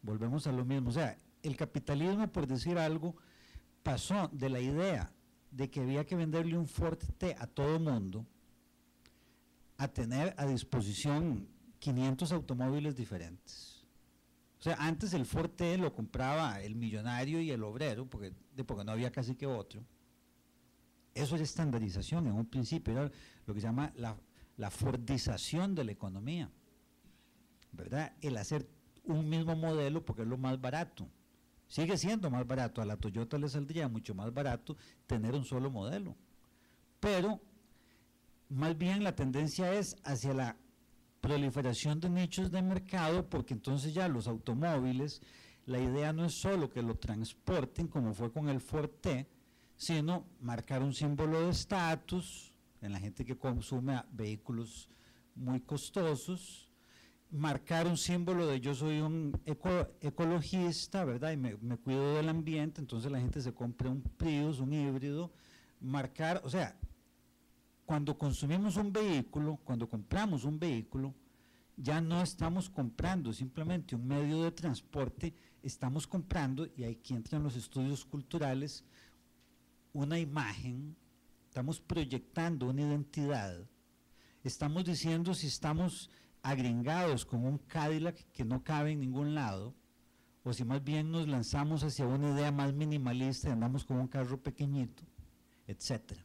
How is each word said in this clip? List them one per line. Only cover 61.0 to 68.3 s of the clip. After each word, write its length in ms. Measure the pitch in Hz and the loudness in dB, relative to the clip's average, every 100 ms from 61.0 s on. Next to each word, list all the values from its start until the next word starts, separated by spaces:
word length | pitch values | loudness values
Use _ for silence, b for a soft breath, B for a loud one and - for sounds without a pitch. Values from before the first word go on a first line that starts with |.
¿verdad? 300 | 165 120 151 | 0 0 -2
Y 40 | 156 | 0
me, 200 | 127 104 | -2 -2
me 200 | 120 120 | -2 -2
cuido 380 | - 135 143 151 | 0 2 4 4
del 140 | 156 | 2
ambiente, 500 | 160 156 156 156 156 | 2 0 0 0 -2
entonces 320 | 139 113 127 | -4 -2 -2
la 80 | 135 | 0
gente 220 | 123 143 | 0 0
se 120 | 123 | -4
compra 360 | 120 120 120 131 | -4 -4 -2 -2
un 120 | 131 | 0
Prius, 580 | 127 - 165 147 147 139 | -4 -2 2 2 2 2
un 120 | 135 | 0
híbrido, 640 | 151 143 135 139 143 170 B B B B B | 2 2 0 0 -2 -4 B B B B B
marcar, 600 | 131 139 135 - 160 175 135 | -2 -2 -2 -2 0 0 0
o 40 | |
sea, 300 | 175 135 - - - _ _ _ _ _ - _ _ - | -2 -2 -4 -10 -10 _ _ _ _ _ -20 _ _ -2
cuando 320 | 151 143 147 | 0 0 0
consumimos 600 | 147 | 0